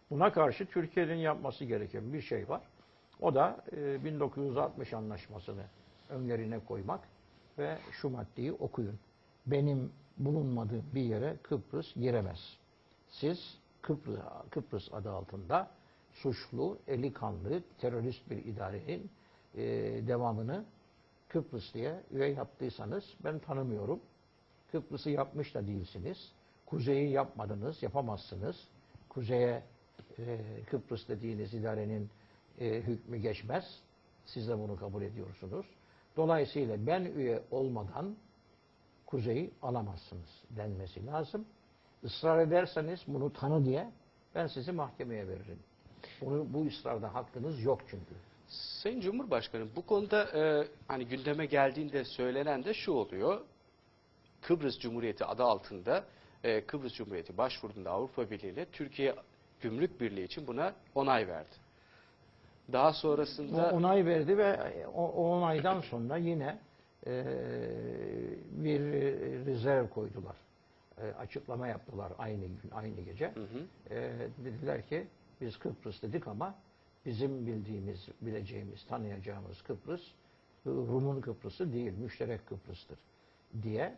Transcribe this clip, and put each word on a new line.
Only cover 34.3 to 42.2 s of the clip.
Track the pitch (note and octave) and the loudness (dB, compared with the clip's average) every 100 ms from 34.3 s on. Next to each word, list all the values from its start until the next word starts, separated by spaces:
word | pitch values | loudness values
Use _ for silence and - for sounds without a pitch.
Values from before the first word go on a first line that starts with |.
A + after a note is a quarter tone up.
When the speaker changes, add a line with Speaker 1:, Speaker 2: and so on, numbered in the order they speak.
| - A2+ | -6 -2
Speaker 1:
de | A2+ | 0
bunu | G#2+ G2 | -2 -4
kabul | G2+ G2+ | -4 -4
ediyorsunuz. | G2 A2 - G2 F#2 C3+ G3+ - - - - - | -4 -6 -10 -10 -8 -6 -8 -14 -20 -20 -6 2
Dolayısıyla | D#3+ E3 C#3 D3+ B2+ G#2+ A2+ | 6 6 4 2 0 2 2
ben | F3+ | 2
üye | F3+ D3 B2+ A2+ - | 2 0 2 0 0
olmadan | C3 C3+ A#2 G2+ F2+ F#3 G#3+ - _ _ _ _ _ _ _ - | 0 0 0 -4 -4 -6 -8 -14 _ _ _ _ _ _ _ -6
kuzeyi | C#3 A#2 A#2 F#3 - | -2 2 2 0 -4
alamazsınız." | C3 B2 G#2 F2 - F#2 E2 - - | -2 -2 -2 -6 -10 -12 -12 -18 -12
denmesi | A2+ G#2 F#2+ F#2+ - G#2+ | -6 -4 -4 -6 -8 -4
lazım. | D3+ D3 G#3+ A3 - - _ _ _ | -2 -2 -4 -8 -16 -20 _ _ _
Israr | B2 - | -8 0